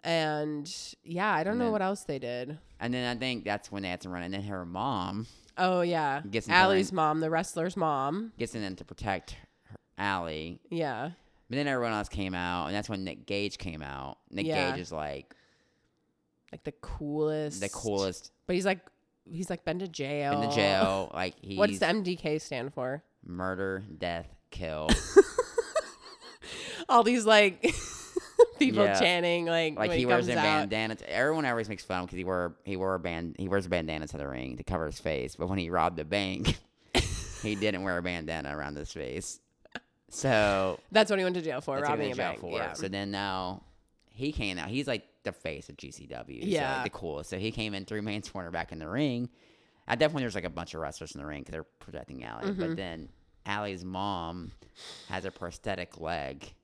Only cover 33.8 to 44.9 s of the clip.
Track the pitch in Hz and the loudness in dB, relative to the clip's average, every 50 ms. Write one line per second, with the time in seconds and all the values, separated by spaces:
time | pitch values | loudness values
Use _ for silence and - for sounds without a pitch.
33.8 | 82 78 78 78 78 - - 76 71 69 65 62 64 65 62 - 82 - 92 82 | 2 0 -4 -4 -4 -6 -6 -6 -6 -6 -6 -6 -6 -6 -8 -8 -6 -2 -2 0
34.8 | 82 76 - - - 82 76 67 64 69 - - 80 90 98 98 87 82 87 87 | -2 -2 -4 -4 -2 -2 0 0 -2 -4 -4 -4 -4 -2 0 -2 -2 0 2 4
35.8 | 80 87 87 80 76 78 90 101 98 95 92 - 98 - - - - _ _ _ | 2 2 2 -2 -4 -2 0 0 0 0 -2 0 0 0 0 0 -6 _ _ _
36.8 | _ _ - - - - - - - - - - - 107 107 98 104 107 101 90 | _ _ 0 0 2 2 -4 -6 -8 -10 -10 -6 -4 -2 -2 2 0 0 0 0
37.8 | 95 95 90 87 87 90 87 85 80 76 82 80 69 71 73 76 71 71 76 73 | -2 0 0 0 0 -2 -4 -4 -4 -4 -4 -4 -4 -6 -6 -6 -6 -6 -6 -8
38.8 | 73 - - 80 71 62 67 85 95 - - - _ _ _ _ _ - - - | -8 -8 -8 -8 -6 -6 -6 -6 -6 -8 -12 -14 _ _ _ _ _ -16 -16 -16
39.8 | _ _ _ _ _ _ - - - 135 120 107 107 101 98 98 95 95 87 - | _ _ _ _ _ _ -8 -2 2 4 6 6 6 6 6 4 4 2 0 -4
40.8 | - - - 214 214 190 208 190 185 185 180 180 160 160 127 127 - - 135 139 | -8 2 4 4 6 6 4 2 2 0 0 0 -2 -4 -4 -4 -4 -4 -2 -2
41.8 | 143 147 147 151 143 135 - 131 - - - - - 87 - 110 113 90 80 - | 0 0 0 0 0 -2 -2 -2 -2 -2 -4 -6 -8 -6 -4 -4 -4 -4 -4 -6
42.8 | 107 98 95 98 101 101 101 98 101 98 95 92 92 90 92 95 - - - - | -4 -4 -4 -4 -4 -4 -4 -2 -2 -2 -2 -2 -2 -4 -6 -8 -12 -20 -20 -20
43.8 | _ _ _ _ _ _ _ 104 131 147 - - 113 98 92 87 80 - 110 135 | _ _ _ _ _ _ _ -6 -4 -4 -2 -2 -2 -2 -2 -4 -6 -4 -2 -2
44.8 | 147 143 | -2 -2